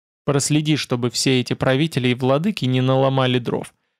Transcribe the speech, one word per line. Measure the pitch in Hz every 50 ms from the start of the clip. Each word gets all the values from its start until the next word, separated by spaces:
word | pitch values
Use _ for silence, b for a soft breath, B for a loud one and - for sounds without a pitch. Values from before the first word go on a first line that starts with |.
| _ _ _ _ _
«Проследи, | - 139 139 - - 147 151 156 151 156
чтобы | 131 - - 131 120 120 120
все | - - - 135 131 127
эти | 120 - 131
правители | - - 131 131 135 160 160 - 139 123 127
и | 123
владыки | 123 131 127 135 147 165 220 202 - 135
не | 127 127 127
наломали | 127 131 131 131 135 135 135 135 131 127 123 127
дров. | 117 - - - - - - _ _ _ _